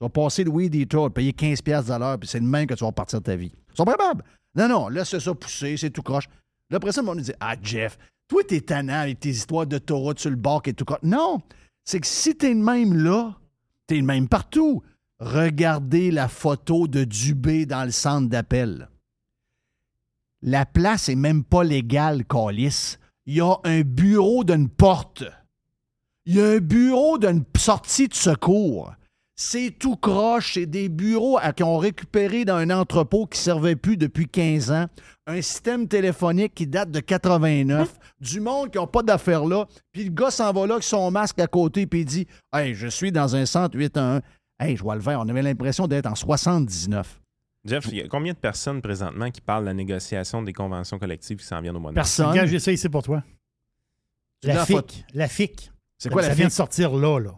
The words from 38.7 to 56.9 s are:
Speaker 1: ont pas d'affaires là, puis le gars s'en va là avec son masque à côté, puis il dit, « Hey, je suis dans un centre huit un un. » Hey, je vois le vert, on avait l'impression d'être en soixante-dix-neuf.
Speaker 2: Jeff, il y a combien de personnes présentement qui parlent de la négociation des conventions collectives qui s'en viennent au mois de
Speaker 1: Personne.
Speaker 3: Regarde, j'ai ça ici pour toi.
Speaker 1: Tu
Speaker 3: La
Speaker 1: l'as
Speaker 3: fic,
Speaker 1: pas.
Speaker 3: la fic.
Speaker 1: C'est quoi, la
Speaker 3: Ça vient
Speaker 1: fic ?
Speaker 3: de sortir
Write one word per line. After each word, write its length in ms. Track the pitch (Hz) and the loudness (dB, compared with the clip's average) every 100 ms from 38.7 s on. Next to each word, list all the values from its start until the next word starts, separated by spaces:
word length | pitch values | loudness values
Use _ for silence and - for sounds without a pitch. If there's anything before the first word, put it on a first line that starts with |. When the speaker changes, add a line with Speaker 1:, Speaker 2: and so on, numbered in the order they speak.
| 190 | -4
Speaker 1:
ont 100 | 175 | 0
pas 140 | 240 | 0
d'affaires 440 | 233 196 - 165 156 | 4 2 4 2 2
là, 200 | 190 208 - _ | 0 -2 -10 _
puis 120 | 180 202 | -10 -6
le 60 | |
gars 180 | 165 262 | -2 0
s'en 240 | - 214 | 0 0
va 140 | 196 196 | 2 0
là 60 | 226 | 0
avec 80 | |
son 260 | - 214 185 | 0 0 0
masque 300 | 190 208 - | 0 -2 0
à 80 | 170 | 0
côté, 400 | 175 165 185 196 | 2 2 0 0
puis 140 | 170 | -2
il 40 | 151 | -2
dit, « 220 | 156 180 - _ | -4 -6 -10 _
Hey, 220 | 147 143 107 | -4 -2 -4
je 120 | 117 | -6
suis 240 | - 190 | -4 -2
dans 240 | 165 139 131 | 0 2 2
un 100 | 131 | 0
centre 320 | 175 180 123 | 0 0 0
huit 200 | 143 - | -2 0
un 200 | 127 135 | 0 -2
un. » 40 | - _ _ - | -4 _ _ -8
Hey, 180 | 156 120 | -4 -4
je 60 | |
vois 120 | 95 107 | -4 -4
le 60 | |
vert, 180 | 101 143 | -4 -2
on 80 | 110 | -2
avait 140 | 127 | -2
l'impression 460 | 139 123 127 135 185 | -2 -2 -2 -2 -2
d'être 180 | 143 123 | -2 -4
en 100 | 107 | -6
soixante-dix-neuf. 1040 | - 147 - 175 127 90 87 104 92 - _ _ _ _ 104 | -2 0 2 0 0 -4 -4 -4 -4 -12 _ _ _ _ -6
Speaker 2:
Jeff, 200 | 135 - | -6 -4
il 80 | 101 | -8
y 40 | |
a 60 | 64 | -6
combien 260 | 143 160 | -6 -6
de 40 | 170 | -4
personnes 440 | 113 101 - 139 | -4 -4 -6 -6
présentement 500 | 113 98 92 98 120 | -6 -6 -6 -6 -8
qui 100 | 123 | -8
parlent 220 | - 107 | -4 -4
de 40 | 101 | -2
la 60 | |
négociation 720 | 95 95 95 - 101 92 117 | -4 -6 -6 -6 -8 -6 -8
des 100 | 107 | -8
conventions 460 | 92 98 92 90 98 | -8 -8 -8 -8 -8
collectives 380 | 95 80 - 104 | -8 -10 -10 -14
qui 60 | - | -10
s'en 140 | 85 | -10
viennent 160 | 85 87 | -8 -8
au 40 | |
mois 120 | 78 | -6
de 40 | 80 | -4
Speaker 1:
Personne. 320 | 151 - 147 | -2 0 2
Speaker 3:
Regarde, 200 | 180 185 | 2 2
j'ai 100 | 165 | 0
ça 120 | 190 | 0
ici 160 | 185 180 | -2 -2
pour 140 | 147 | -4
toi. 220 | 131 151 - _ _ _ _ _ _ _ _ _ _ _ | -4 -4 -6 _ _ _ _ _ _ _ _ _ _ _
Speaker 1:
Tu 60 | 135 | -2
Speaker 3:
La 60 | 160 | 0
Speaker 1:
l'as 100 | 165 | 2
Speaker 3:
fic, 100 | 196 | 2
Speaker 1:
pas. 80 | - - - 139 | 0 -12 -12 -4
Speaker 3:
la 120 | 151 | -4
fic. 440 | - 202 - - - _ - | -2 -4 -4 -20 -20 _ -12
Speaker 1:
C'est 120 | 127 | -4
quoi, 120 | 151 | 0
la 60 | 165 | 2
Speaker 3:
Ça 60 | |
vient 120 | 143 170 | 4 2
Speaker 1:
fic ? 60 | |
Speaker 3:
de 40 | - | 2
sortir 380 | 165 - 170 | -2 0 0